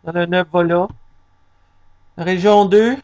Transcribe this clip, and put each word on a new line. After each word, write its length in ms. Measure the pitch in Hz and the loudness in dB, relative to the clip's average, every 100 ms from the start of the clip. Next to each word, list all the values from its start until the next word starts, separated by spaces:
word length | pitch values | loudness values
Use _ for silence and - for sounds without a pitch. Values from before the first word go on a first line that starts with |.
Dans 80 | 165 | -8
le 160 | 175 175 | -6 -2
neuf 200 | 180 175 | -2 -2
va 80 | 180 | -2
là. 260 | 170 175 196 - _ _ _ _ _ _ _ _ _ _ _ - | 0 0 -2 -8 _ _ _ _ _ _ _ _ _ _ _ -10
Région 500 | 170 185 196 208 202 | -6 -2 2 2 4
deux. 300 | 202 226 269 | 4 2 -2